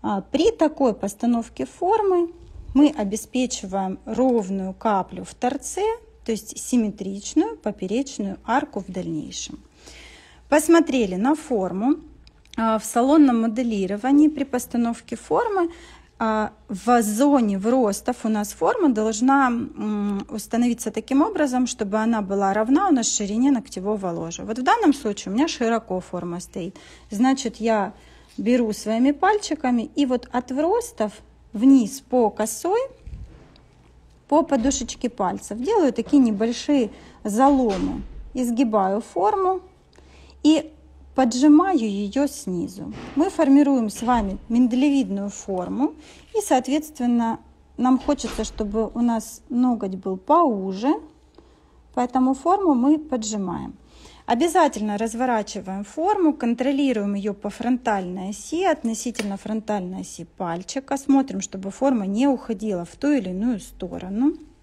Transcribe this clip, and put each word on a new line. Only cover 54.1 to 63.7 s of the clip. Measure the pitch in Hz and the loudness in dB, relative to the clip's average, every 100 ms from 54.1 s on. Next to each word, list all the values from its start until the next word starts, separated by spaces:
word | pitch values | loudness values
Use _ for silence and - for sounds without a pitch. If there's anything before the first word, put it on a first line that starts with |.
| - - | -18 -2
Обязательно | 240 339 359 311 208 214 208 | 0 2 4 2 2 -4 -2
разворачиваем | 226 226 254 226 208 202 185 190 | -4 -2 0 0 -2 -10 -8 -10
форму, | 202 - 339 415 330 | -8 -4 0 2 2
контролируем | - 233 233 254 277 277 226 202 | 2 -2 0 0 0 0 0 -2
ее | 202 202 | -4 -4
по | 202 208 | -6 -10
фронтальной | - 226 254 254 202 180 185 190 | -6 -2 0 0 -2 -2 -8 -8
оси, | 208 - 320 | -10 -6 -2
относительно | 370 311 233 220 247 214 208 196 | 0 0 -2 -4 -6 -6 -6 -6
фронтальной | - 220 214 208 180 185 | -6 -6 -4 -4 -4 -10
оси | 185 - - _ | -12 -14 -18 _
пальчика. | 180 170 185 277 269 277 | -6 -6 -6 -10 -6 -6
Смотрим, | 269 269 269 190 | 2 2 2 -4
чтобы | - 190 196 | -8 -8 -10
форма | - 269 247 196 | -2 0 0 -2
не | 202 277 | 0 0
уходила | 254 - 208 214 180 | 0 -4 -6 -4 -4
в | 175 - | -6 -6
ту | 285 | 0
или | 285 185 | 0 -2
иную | 185 233 214 | -4 -2 -4
сторону. | - | -8